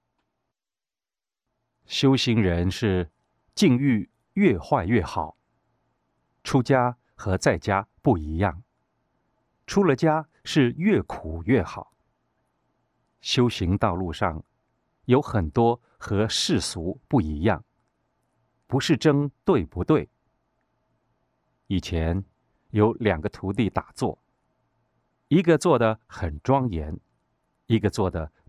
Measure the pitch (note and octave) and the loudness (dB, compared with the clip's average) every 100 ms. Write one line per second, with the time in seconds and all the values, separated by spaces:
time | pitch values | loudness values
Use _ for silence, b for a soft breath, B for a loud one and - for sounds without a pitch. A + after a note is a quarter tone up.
0 | _ _ _ _ _ _ _ _ _ _ | _ _ _ _ _ _ _ _ _ _
1 | _ _ _ _ _ _ _ _ - - | _ _ _ _ _ _ _ _ -12 0
2 | C3+ C3+ - A2+ F#2+ E2+ F2+ - A2 F2+ | 2 2 2 2 2 2 -2 -2 0 0
3 | E2+ _ _ _ _ - F#3+ B2 C#3 A2 | -2 _ _ _ _ 0 2 4 2 0
4 | - _ _ - G3 F#2+ - C#3 F2+ A#2 | -2 _ _ 0 2 0 -2 -2 0 0
5 | E2 - D#2 - _ _ _ _ _ _ | 0 -4 -8 -10 _ _ _ _ _ _
6 | _ _ _ _ - C#3 A#2+ C3+ B2 B2 | _ _ _ _ -2 0 2 2 0 -4
7 | _ - G#2 F#2 - G2 - G2 G2 _ | _ -10 -4 0 0 0 0 -2 -2 _
8 | D3+ F#2+ D2+ D#2+ G2 D#2+ - _ _ _ | 0 0 -2 -2 -4 -4 -14 _ _ _
9 | _ _ _ _ _ _ - - F#3 - | _ _ _ _ _ _ -4 2 2 4
10 | E3 D#3 D3+ _ - D#3+ B2 C#3 F#3+ D#3+ | 2 0 -4 _ -4 2 2 2 0 0
11 | - - D#2+ E2 E2+ B2 E2+ - - _ | 0 -8 -10 -6 0 0 0 -8 -16 _
12 | _ _ _ _ _ _ _ _ _ _ | _ _ _ _ _ _ _ _ _ _
13 | _ _ - - B2 - F2 G2+ G#2+ F2 | _ _ -4 0 0 0 -2 0 0 -2
14 | F#2 E2 F#2+ D#2+ - _ _ _ _ _ | -6 -4 -4 -4 -12 _ _ _ _ _
15 | - B2+ - A2 D#2 A#2 A#2 A#2 _ _ | 0 2 2 -2 0 2 0 0 _ _
16 | - G2+ G#2+ - - C3 - F#2 E2 - | -4 -2 -2 -2 -2 -2 -2 -8 -8 -10
17 | - C#3 D#2 D2+ G2 F2 - _ _ _ | -2 -2 0 -2 -2 -2 -6 _ _ _
18 | _ _ _ _ _ _ - C3+ - D3+ | _ _ _ _ _ _ -6 -4 0 2
19 | E3 C#3+ C#3+ - - D3 D2+ F#2 F2 D3+ | 4 2 0 -4 0 0 0 -4 0 0
20 | - _ _ _ _ _ _ _ _ _ | -2 _ _ _ _ _ _ _ _ _
21 | _ _ _ _ _ _ - F#2+ - E2+ | _ _ _ _ _ _ -6 -6 -4 -2
22 | D#2+ F#2 G2 _ _ _ _ G#2+ G#2+ - | -2 -4 -6 _ _ _ _ 0 2 2
23 | G#2+ E2 G2+ - F#2+ G2 G2+ - - - | -2 -2 -4 -8 -6 -2 -2 -2 -6 -4
24 | A2 - _ _ _ _ _ _ _ _ | -6 -6 _ _ _ _ _ _ _ _
25 | _ _ - E3 E3+ D#3 F3+ B2+ A2+ A2 | _ _ 0 2 4 4 4 4 2 0
26 | _ - E2 D2+ - C3+ B2+ E2 D2+ E2 | _ -8 -8 -4 0 0 0 -4 -6 -10
27 | - _ _ _ _ _ - A2+ G2 - | -14 _ _ _ _ _ -2 0 0 0
28 | F#2 F2 D2+ _ | -2 -2 -8 _